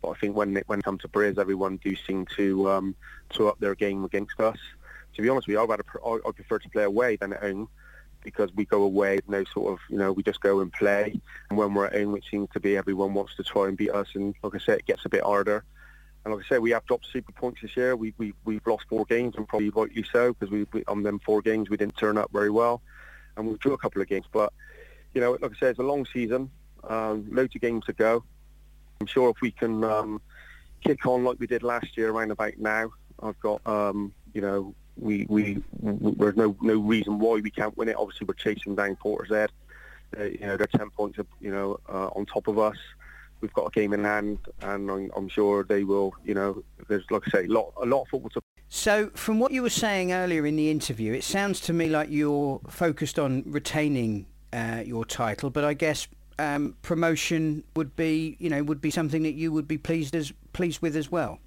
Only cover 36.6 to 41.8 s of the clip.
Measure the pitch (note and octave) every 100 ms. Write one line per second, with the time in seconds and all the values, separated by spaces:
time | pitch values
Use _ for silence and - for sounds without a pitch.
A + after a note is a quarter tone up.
36.6 | A2+ G#2+ G#2 A2+ G#2 G#2 A2 A2 G#2+ -
37.6 | G#2+ G#2+ A2+ G#2+ G#2 - G2 F#2+ - G#2
38.6 | - G2+ G2+ F#2+ G#2 G#2+ F#2 G#2+ G#2+ -
39.6 | - - - - - - G#2 - G#2 G2
40.6 | G#2 - G#2+ - G#2 G2+ G2+ - G#2 G2
41.6 | G2 G2+